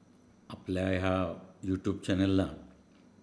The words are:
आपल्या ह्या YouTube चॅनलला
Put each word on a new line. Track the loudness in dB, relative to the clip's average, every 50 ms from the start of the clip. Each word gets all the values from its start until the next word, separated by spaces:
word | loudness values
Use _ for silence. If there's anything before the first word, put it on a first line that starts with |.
| -20 _ -20 -20 -20 -20 -20 -20 -20 -16
आपल्या | -16 -12 -4 -2 -2 0 0 0
ह्या | 0 0 2 2 2 2 0 -2 -4 -8 -14 -20 -18 -10 -4
YouTube | -2 -2 -2 0 -2 -4 -2
चॅनलला | 0 0 2 4 4 4 4 4 2 0 -2 -12 -16 -20 -20 -20 -20 -20 -20 -20 -20 -20 -20 -20